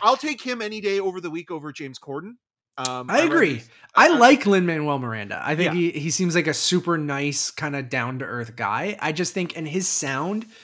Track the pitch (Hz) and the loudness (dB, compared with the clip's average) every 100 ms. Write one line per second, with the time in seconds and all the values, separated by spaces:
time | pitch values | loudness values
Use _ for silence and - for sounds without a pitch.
0 | 208 254 302 254 254 247 208 214 196 196 | 2 2 -2 -8 -8 -6 -6 -4 -2 -2
1 | 190 185 170 165 170 165 147 - 139 127 | -2 -4 -8 -8 -8 -10 -10 -12 -12 -14
2 | - 139 190 240 _ _ _ - 127 127 | -10 -10 -10 -18 _ _ _ -6 -4 -4
3 | 127 233 320 320 185 120 - _ - - | 0 2 4 4 2 0 -10 _ 0 6
4 | 302 302 240 285 208 190 175 160 147 143 | 6 10 8 8 6 4 4 0 0 -2
5 | 123 110 101 95 - 156 175 175 170 151 | -4 -6 -8 -6 -4 0 0 0 0 -2
6 | 156 156 180 170 156 147 - 180 175 165 | -4 0 0 2 0 0 0 0 0 -2
7 | 147 139 143 143 - - 151 139 127 131 | -2 -2 -2 -2 -6 -6 -6 -6 -4 -2
8 | 120 131 127 120 113 117 104 113 185 208 | -2 -4 -6 -8 -8 -6 -2 -2 -4 -4
9 | 156 156 175 190 175 165 156 175 180 - | -4 -2 -4 -4 -6 -6 -6 -4 -2 -2
10 | 139 135 170 214 220 - | -4 -4 -4 -6 -8 -18